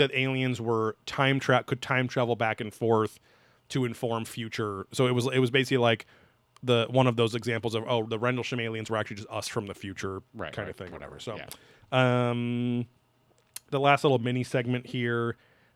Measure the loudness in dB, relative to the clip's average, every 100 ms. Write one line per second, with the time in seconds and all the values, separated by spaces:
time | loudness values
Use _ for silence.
0 | 2 4 0 0 0 0 0 0 0 -4
1 | -8 0 2 2 4 2 2 -4 -2 0
2 | 0 0 0 0 0 -2 -6 -2 4 4
3 | 4 -2 _ _ _ _ _ -2 -2 -2
4 | -2 -2 -4 -8 -8 -4 -4 -4 -6 0
5 | 2 2 2 2 2 2 2 4 4 2
6 | -2 _ _ _ _ _ 0 2 4 4
7 | 4 4 2 0 -4 -4 -2 -4 -2 -2
8 | -2 -2 0 -2 -4 -4 -4 -6 -4 -2
9 | -2 -8 -10 -8 -6 -6 -6 -8 -10 -8
10 | -8 -8 -12 -10 -10 -8 -10 -10 -12 -14
11 | -14 -14 -12 -12 -14 -18 -20 _ _ 2
12 | 4 4 0 -2 -2 -2 -2 -2 -4 _
13 | _ _ _ _ _ -20 -6 0 4 6
14 | 6 4 2 -2 0 -2 0 -2 -2 -4
15 | 0 0 -2 -4 _ _ _